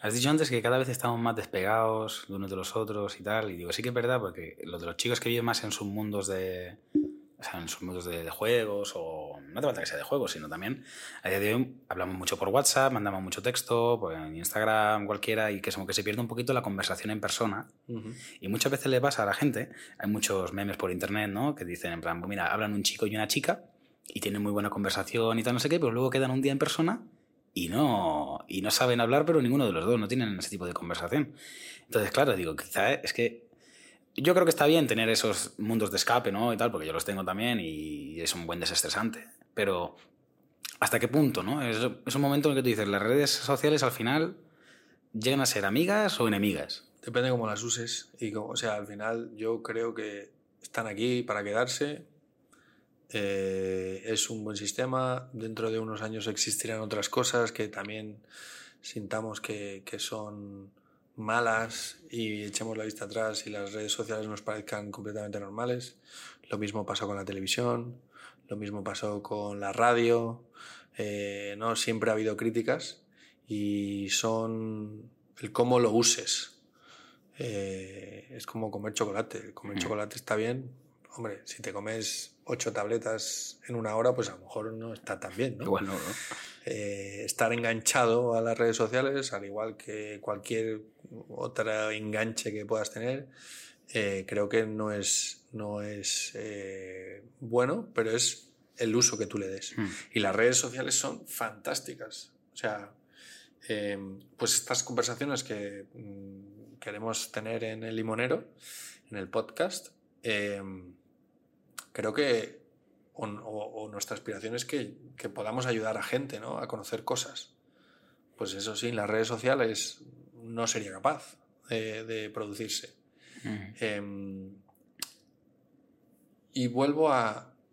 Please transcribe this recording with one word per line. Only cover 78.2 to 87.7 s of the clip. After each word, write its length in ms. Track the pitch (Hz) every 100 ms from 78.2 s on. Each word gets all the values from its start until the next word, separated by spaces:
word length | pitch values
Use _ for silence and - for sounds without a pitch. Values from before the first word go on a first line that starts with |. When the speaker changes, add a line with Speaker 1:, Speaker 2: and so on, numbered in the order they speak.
| -
Speaker 2:
es 140 | 123 -
como 240 | 113 110
comer 240 | - 104
chocolate. 600 | 107 107 98 113 - 98
Comer 240 | - 101 101
Speaker 1:
Mm. 20 |
Speaker 2:
chocolate 360 | 104 107 107 -
está 180 | - 107
bien. 340 | 113 127 127 - _ _ - -
Hombre, 260 | 117 98 -
si 160 | -
te 100 | -
comes 640 | 101 104 113 104 - - _ -
ocho 280 | 123 -
tabletas 840 | 104 104 113 117 110 - - - - -
en 80 | 120
una 200 | 110 110
hora, 180 | 120
pues 160 | 123 101
a 40 | -
lo 40 |
mejor 300 | - - 107
no 200 | 113 113
está 260 | 110 - 98
tan 160 | 98 92
bien, 220 | 131 101
¿no? 60 | 120
Speaker 1:
Igual 200 | 95 98
no, 60 |
¿no? 60 | 95 76 104 - - - - -
Speaker 2:
Eh, 580 | 113 104 101 98 101 107
estar 280 | - 113
enganchado 800 | 120 117